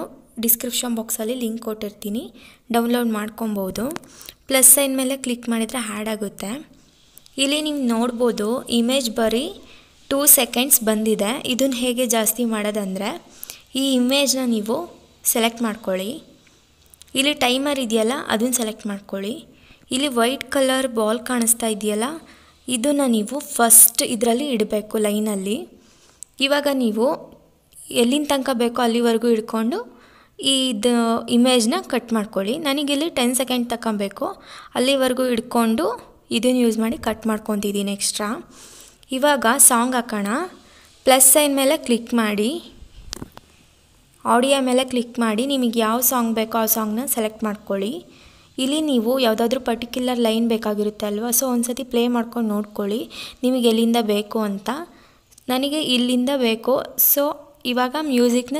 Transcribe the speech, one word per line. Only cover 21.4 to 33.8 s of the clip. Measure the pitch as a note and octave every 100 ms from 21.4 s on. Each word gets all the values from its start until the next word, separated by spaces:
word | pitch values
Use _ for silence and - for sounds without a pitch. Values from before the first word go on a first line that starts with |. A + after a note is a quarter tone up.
| A3+ A3+ A3+ G3+
ಇದೆಯಲ್ಲ | G#3+ G#3 B3 E4 - - - _ -
ಇದನ್ನು | B3 C#4+ C#4+ C4+ A3
ನೀವು | G#3 C4+ - -
ಫಸ್ಟ್ | A#3 - - - C#4+
ಇದರಲ್ಲಿ | A3+ A#3 A#3 D4 A3+
ಇಡಬೇಕು | G#3+ G#3+ G#3 A3 G#3
ಲೈನಲ್ಲಿ. | G#3 G#3+ G3 F#3+ C4 F4+ - _ _ _ _ - - C4+
ಇವಾಗ | C#4+ C#4+ C4+
ನೀವು | A#3 G#3 C4 E4+ - - _ _ _ - - -
ಎಲ್ಲಿನ | A#3 D4 C#4+
ತನಕ | C#4 C4 A#3+
ಬೇಕೋ | A#3+ A#3+ A#3+
ಅಲ್ಲಿವರೆಗೂ | A3+ A#3 A3+ A#3+
ಹಿಡ್ಕೊಂಡು | A3 A3 A3 A3+ F#4 - - - - _ -
ಇದು | C4+ C4+ C4 G#3 B3 A#3+ A#3 A#3 A#3 A#3+
ಇಮೇಜ್ನ | B3+ B3+ A3 F4 F4+
ಕಟ್ | A#3+ A#3+ A3+
ಮಾಡ್ಕೊಳ್ಳಿ. | G3+ G#3 G3 D4+ D4
ನನಗಿಲ್ಲಿ | C#4 C#4+ C#4 E4 -
ಟೆನ್ | A#3+ B3
ಸೆಕೆಂಡ್ | B3+ B3+ A#3+
ತಗೊಬೇಕು, | A#3